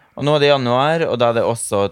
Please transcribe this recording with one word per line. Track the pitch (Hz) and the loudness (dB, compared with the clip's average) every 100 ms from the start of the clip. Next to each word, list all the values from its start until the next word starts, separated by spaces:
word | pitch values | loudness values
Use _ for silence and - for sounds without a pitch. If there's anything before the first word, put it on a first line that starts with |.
| _ - | _ -8
Og | 139 | -2
nå | 151 | 2
er | |
det | 143 | 4
januar, | 143 123 123 143 165 160 | 2 2 0 0 0 -2
og | 120 | 0
da | 120 | 0
er | 117 | 0
det | 98 | -2
også | 117 - 101 101 | -4 -4 -2 -2